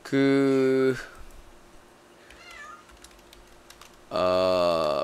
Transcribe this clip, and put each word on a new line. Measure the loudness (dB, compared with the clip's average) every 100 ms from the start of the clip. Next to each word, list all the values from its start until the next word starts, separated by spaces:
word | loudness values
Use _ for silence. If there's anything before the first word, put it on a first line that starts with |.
그, | -4 0 2 2 2 2 2 2 0 -2 -10 -18 -20 -20 -20 -20 -20 -20 -20 -20 -20 -20 -20 -20 -20 -20 -20 -20 -20 -20 -20 -20 -20 -20 -20 -20 -20 -20 -20 -20 -8
어, | -2 0 2 2 2 2 2 0 -2